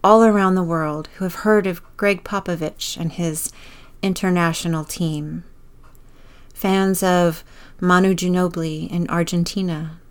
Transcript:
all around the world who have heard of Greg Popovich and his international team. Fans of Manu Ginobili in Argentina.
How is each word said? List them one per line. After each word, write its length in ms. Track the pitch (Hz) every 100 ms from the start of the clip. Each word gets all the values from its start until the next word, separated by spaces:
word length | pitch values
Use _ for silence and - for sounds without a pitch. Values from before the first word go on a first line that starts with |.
all 200 | 190 220
around 320 | 226 208 190 185
the 80 |
world 460 | 170 165 156 151 151 -
who 100 | 185
have 180 | -
heard 240 | 214 214 190
of 140 | 175 - -
Greg 260 | 202 190
Popovich 720 | - 202 190 170 156 - - -
and 160 | 165
his 380 | - 170 156 - - - - - -
international 840 | 196 185 190 180 170 165 170 160 151
team. 580 | - 170 151 151 165 - - - - - - - - - - -
Fans 500 | - 196 190 190 185
of 400 | 190 180 175 160 - - - -
Manu 320 | 180 180 190
Ginobili 760 | 185 180 180 180 170 160 156 165
in 200 | 175 170
Argentina. 920 | 170 165 175 170 - 185 156 160 160 -